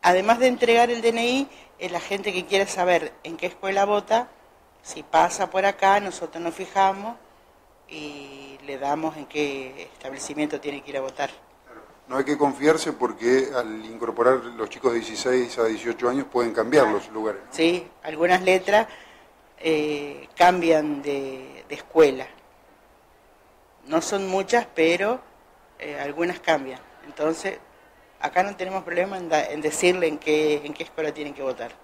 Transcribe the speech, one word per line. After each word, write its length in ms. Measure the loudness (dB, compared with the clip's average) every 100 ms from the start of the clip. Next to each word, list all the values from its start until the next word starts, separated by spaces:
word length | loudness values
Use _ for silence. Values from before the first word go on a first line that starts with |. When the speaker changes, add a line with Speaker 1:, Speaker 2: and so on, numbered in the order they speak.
Speaker 1:
Además 380 | 4 4 4 4
de 80 | 4
entregar 420 | 2 4 4 4
el 120 | 2
D 80 | 0
N 200 | 0 0
I, 200 | 0 -2 -8 -20 _
eh, 100 | -8
la 100 | -6
gente 320 | -4 -6 -4
que 140 | -6 0
quiera 200 | 0 0
saber 440 | 0 2 2 0 -12 -14
en 100 | -8
qué 120 | -8
escuela 360 | -6 -4 0
vota, 480 | 2 0 2 0 0 -12 _ _ _ _
si 220 | -18 -16
pasa 460 | 0 2 2 2 -2
por 160 | 2 2
acá, 340 | 4 4 4
nosotros 420 | 2 -8 -10 -8
nos 140 | -8 -8
fijamos 600 | -6 2 2 2 -8 -14 -20 _ _ _ _ _ _
y 560 | -14 -12 -12 -16 -18 -20 -20 -14
le 100 | -6
damos 400 | -2 -2 -2 -6
en 80 | -8
qué 640 | -4 -2 -4 -10 -14 -18
establecimiento 680 | -14 -14 -12 -10 -4 -4 -4
tiene 240 | -8 -10
que 80 | -8
ir 60 | -8
a 40 |
votar. 300 | -8 -6 -6 -6 _ _ _
Speaker 2:
Claro. 160 | -20 -20 -20 -8
No 100 | -4
hay 60 |
que 140 | -2 2
confiarse 560 | 2 2 2 4 0
porque 540 | -2 -2 0 4 4 2 -2
al 280 | -4 -6
incorporar 640 | -12 -8 -6 2 4 4 0
los 240 | -8 -10
chicos 240 | -2 0
de 60 | 0
dieciséis 580 | -4 -6 0 0 0 0
a 80 | 0
dieciocho 420 | 0 -4 -2 0
años 200 | 0 -2
pueden 220 | 0 0
cambiar 340 | 0 2 4 4
los 220 | 2 -4
lugares, 320 | -6 -6 -6 -10
¿no? 40 |
Speaker 1:
Sí, 360 | 0 2 0 -6 -16
algunas 400 | -12 -2 2 2
letras, 440 | 4 2 4 2 2 -8 -20 -20 -20 _ _ -8
eh, 680 | -2 0 0 -4 -8 -12 -18 6
cambian 640 | 6 6 4 4 4 -4
de, 640 | -4 -4 -6 -10 -14 -20 -14
de 80 | -14
escuela. 520 | -2 6 6 6 -8 -16 _ _ _ _ _ _ _ _ _ _ _ _ _ _ -4
No 160 | -2
son 240 | -2 -4 -2
muchas, 400 | -2 2 0 0 2
pero, 440 | 2 4 0 -4 -8 _ _ _ _ _
eh, 200 | -14 -8
algunas 400 | -8 -4 -4 -2
cambian. 400 | 0 0 0 -14 -20 -20 -20
Entonces, 500 | -4 -2 -2 -6 -8 -16 _ _ _ _ _
acá 240 | -2 0
no 120 | 0 -2
tenemos 280 | -6 -6
problema 340 | -4 -2 -2 -4
en 120 | -2
da-, 200 | 0 0
en 120 | -4
decirle 460 | -4 2 2 2 0
en 120 | -2
qué, 420 | 0 2 2 0
en 120 | -4 -10
qué 80 |
escuela 280 | -10 -6 -6
tienen 220 | -6 -12
que 80 | -8
votar. 300 | -8 -6 -10 -12